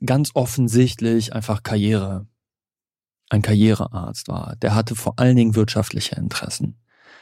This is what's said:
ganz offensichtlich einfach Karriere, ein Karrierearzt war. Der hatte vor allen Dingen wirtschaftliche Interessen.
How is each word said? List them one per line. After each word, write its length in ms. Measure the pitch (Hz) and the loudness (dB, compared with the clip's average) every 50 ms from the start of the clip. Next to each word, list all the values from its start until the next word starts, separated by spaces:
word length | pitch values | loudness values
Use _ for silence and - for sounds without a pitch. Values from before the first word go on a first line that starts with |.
| - | -4
ganz 240 | 123 127 139 151 - - | 0 0 0 0 0 0
offensichtlich 1000 | 143 127 123 - 139 127 113 110 123 127 123 - - 113 113 113 113 107 - - | -2 -2 -2 0 -2 0 2 4 4 4 2 0 -2 -2 0 0 0 -2 -2 -6
einfach 300 | 113 110 - 107 104 - | -6 -4 -4 -4 -4 -4
Karriere, 640 | - 113 107 101 107 110 101 95 98 98 92 104 - _ _ _ _ _ _ _ _ _ _ _ _ _ _ _ _ _ _ _ - | -4 -2 0 2 2 0 0 -2 -4 -6 -8 -10 -12 _ _ _ _ _ _ _ _ _ _ _ _ _ _ _ _ _ _ _ -2
ein 120 | 110 104 | 0 0
Karrierearzt 880 | 101 107 107 101 107 110 107 - - - - 92 87 - - - - - | 2 4 4 4 6 4 4 2 -2 -6 -8 -8 -8 -10 -10 -12 -10 -8
war. 260 | - 90 - - - - | -8 -8 -8 -10 -8 -4
Der 120 | - 113 104 | -2 0 0
hatte 220 | 110 113 - 110 | 0 0 -2 -4
vor 240 | 107 - - - - | -4 -4 -4 0 2
allen 160 | 123 127 127 | 4 6 6
Dingen 200 | 123 117 113 107 | 6 6 4 4
wirtschaftliche 600 | 110 107 107 - - - - - - - - - | 2 2 2 0 -2 -2 -2 -4 -6 -6 -6 -6
Interessen. 640 | - - - - - - - - - - - - _ _ _ _ _ _ - - - | -6 -6 -6 -6 -6 -8 -8 -8 -6 -6 -6 -8 _ _ _ _ _ _ -20 -20 -20